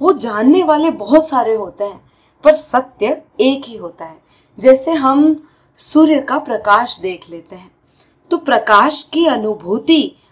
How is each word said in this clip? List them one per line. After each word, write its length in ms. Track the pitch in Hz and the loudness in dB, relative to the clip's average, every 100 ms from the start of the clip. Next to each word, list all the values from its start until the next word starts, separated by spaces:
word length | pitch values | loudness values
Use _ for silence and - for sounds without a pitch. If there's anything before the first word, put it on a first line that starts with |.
वो 100 | 311 | -2
जानने 500 | 294 233 208 240 359 | 0 -2 0 4 4
वाले 280 | 330 302 320 | 4 2 0
बहुत 380 | 214 202 302 311 | -2 2 2 2
सारे 260 | 262 226 | -2 -2
होते 300 | 220 190 - | -2 -4 -8
हैं, 200 | 202 196 _ _ _ _ | -10 -10 _ _ _ _
पर 80 | - | 0
सत्य 720 | 302 - 247 262 - 220 311 - - | 0 -2 -6 -6 -6 -6 -6 -8 -2
एक 220 | 254 277 | -2 -2
ही 120 | 240 220 | -8 -14
होता 280 | 175 - | -16 -16
है। 140 | 160 160 _ _ _ - | -20 -20 _ _ _ -2
जैसे 340 | 254 262 320 | 4 4 2
हम 560 | 320 262 277 311 302 - _ _ - | -2 0 2 2 0 -6 _ _ -16
सूर्य 440 | - 302 311 294 | -2 2 4 2
का 180 | 269 269 | -2 -6
प्रकाश 600 | 285 220 208 208 240 - | -6 -6 2 2 0 -6
देख 320 | 185 175 - | -8 -10 -14
लेते 260 | 165 165 185 | -20 -20 -20
हैं, 140 | 185 _ _ _ _ _ - | -20 _ _ _ _ _ -6
तो 80 | 339 | -4
प्रकाश 640 | 311 240 - 202 254 294 | 0 -2 2 2 2 -2
की 240 | - 302 330 | -6 0 0
अनुभूति 880 | 240 214 214 175 220 - 320 214 - _ | 0 -4 -6 -6 -4 0 0 0 -8 _